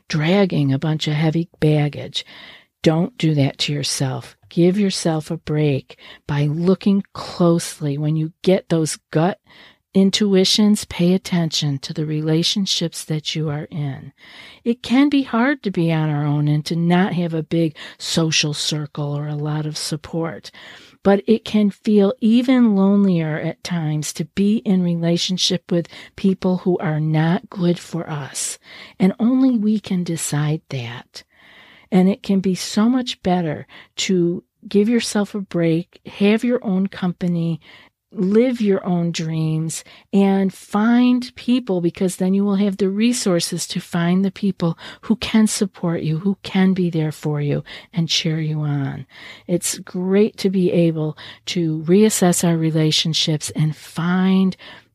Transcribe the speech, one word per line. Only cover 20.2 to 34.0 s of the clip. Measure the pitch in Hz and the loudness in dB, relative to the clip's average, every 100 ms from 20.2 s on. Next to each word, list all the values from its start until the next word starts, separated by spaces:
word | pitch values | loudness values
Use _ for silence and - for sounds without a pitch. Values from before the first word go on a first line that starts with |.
| 165 - - - - - - _ | -6 -8 -16 -20 -20 -20 -20 _
but | - 202 - | 2 2 2
it | 220 | 0
can | - 214 208 | 2 0 0
feel | - - 208 196 - | 0 2 4 4 2
even | 220 233 262 262 240 | 2 2 4 4 4
lonelier | 196 196 202 196 170 160 151 | 4 4 4 4 2 0 -4
at | 160 - - | -6 -8 -6
times | 175 156 151 147 | -4 -2 -4 -4
to | - | -8
be | 160 - 202 220 | -8 0 0 0
in | - 185 | 2 0
relationship | 175 170 170 175 - 180 - 185 - | 2 0 0 0 -2 -2 -2 -2 -2
with | 175 165 - - - | -2 -2 -10 -20 -2
people | 196 190 190 185 | 0 0 0 0
who | - 175 | 0 -2
are | 165 156 | -2 -2
not | 156 156 160 180 - | 0 2 2 0 -4
good | 202 175 170 | -2 0 0
for | - 165 - | -4 -8 -8
us. | 147 135 - - - - - - _ | -8 -10 -8 -10 -10 -18 -20 -20 _
And | 185 - | 0 2
only | 226 262 262 240 | 2 4 4 2
we | 208 214 | 0 0
can | - 185 175 | -2 -4 -2
decide | 165 - 147 151 156 - | -4 -4 -2 0 -2 -6
that. | 135 117 120 - - - _ _ - - - _ | -10 -8 -12 -16 -20 -20 _ _ -20 -20 -20 _
And | 190 185 | 2 4
it | 196 | 2
can | - 196 | 0 0
be | 190 180 | 0 -4
so | - - 220 | -4 0 2
much | 254 247 - | 2 -2 -6
better | 196 180 165 135 - - - | -2 0 -2 -6 -10 -20 -20
to | - | -10